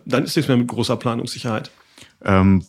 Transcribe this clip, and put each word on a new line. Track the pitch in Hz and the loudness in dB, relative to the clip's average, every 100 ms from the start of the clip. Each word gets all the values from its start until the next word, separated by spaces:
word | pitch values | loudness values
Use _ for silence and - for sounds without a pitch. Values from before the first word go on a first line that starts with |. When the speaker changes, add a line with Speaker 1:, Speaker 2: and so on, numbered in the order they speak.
| - | -4
Speaker 1:
dann | 123 | -2
ist | 135 170 | 0 -2
nichts | 139 | 0
mehr | 123 | 0
mit | 120 | 0
großer | 110 117 113 | -2 -4 -2
Planungssicherheit. | 120 117 120 - 123 110 - _ _ _ - _ | -4 -4 -6 -8 -6 -6 -8 _ _ _ -20 _
Speaker 2:
Ähm, | 95 95 95 95 | 2 4 6 4